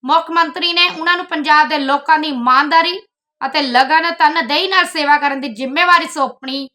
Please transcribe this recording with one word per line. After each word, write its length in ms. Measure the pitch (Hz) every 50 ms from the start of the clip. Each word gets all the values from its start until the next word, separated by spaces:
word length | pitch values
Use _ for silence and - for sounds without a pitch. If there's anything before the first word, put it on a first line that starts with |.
| -
ਮੁੱਖ 260 | 262 302 330 330 339
ਮੰਤਰੀ 420 | 330 339 339 311 - 359 349 349
ਨੇ 160 | 349 349 349 359
ਉਹਨਾਂ 280 | 349 330 320 349 349
ਨੂੰ 100 | 349 359
ਪੰਜਾਬ 420 | 359 349 302 285 311 302 302 302 -
ਦੇ 100 | 311 294
ਲੋਕਾਂ 400 | 277 269 277 285 285 - 320 311
ਦੀ 100 | 302 311
ਇਮਾਨਦਾਰੀ 720 | 277 247 233 254 254 269 294 302 330 330 330 349 359 403 _ _ _ _ _ _ _ _
ਅਤੇ 220 | - 262 - 302
ਲਗਨ 480 | 285 262 240 247 269 262 311 320 330 339
ਤਨਦੇਹੀ 560 | 330 330 330 294 311 330 294 220 285 311 370 381
ਨਾਲ 180 | 381 370 349
ਸੇਵਾ 300 | 349 - 320 294 285 294 294
ਕਰਨ 220 | 285 285 277 269
ਦੀ 80 | 254 262
ਜ਼ਿੰਮੇਵਾਰੀ 560 | 220 202 262 254 269 320 359 359 349 349 320
ਸੌਂਪਣੀ 640 | 320 - 311 269 247 - _ - 262 262 277 277 262 _